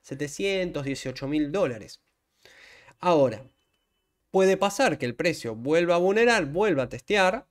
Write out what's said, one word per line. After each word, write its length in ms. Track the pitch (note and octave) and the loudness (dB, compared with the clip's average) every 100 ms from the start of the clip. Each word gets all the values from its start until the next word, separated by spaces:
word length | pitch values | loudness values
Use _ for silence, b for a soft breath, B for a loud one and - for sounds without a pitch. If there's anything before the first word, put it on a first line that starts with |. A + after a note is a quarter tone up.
setecientos, 840 | - C#3 C#3+ - G3 F#3+ F3+ D3+ | -16 -10 -10 -4 -2 -2 -4 -6
dieciocho 440 | C#3 C3 C3+ B2+ C3+ | -6 -6 -8 -8 -4
mil 240 | D3+ D3 | -2 -2
dólares. 480 | F3 E3 A2 G2+ - _ _ _ _ B B B B B B | 0 -2 -4 -14 -20 _ _ _ _ B B B B B B
Ahora, 440 | F3 E3 C3 A2 B2 _ _ _ _ _ _ _ _ | 2 4 4 0 -14 _ _ _ _ _ _ _ _
puede 260 | F#3+ F#3+ F#3+ | 2 2 2
pasar 420 | G3 - F3 D3+ | 0 0 0 0
que 80 | B2 | -6
el 80 | |
precio 400 | A#2 E3 D#3 A#2 | -2 -2 -2 -8
vuelva 420 | A2+ B2 E3 F3 F3 | -8 0 2 4 2
a 20 | |
vulnerar, 480 | F3+ G#3 A#3+ A3+ D3 | 2 2 4 2 0
vuelva 380 | D#3+ G#3+ D3 | 0 0 0
a 40 | B2+ | -2
testear 580 | - - G#3 F#3 A3 - | -6 -2 2 2 0 -10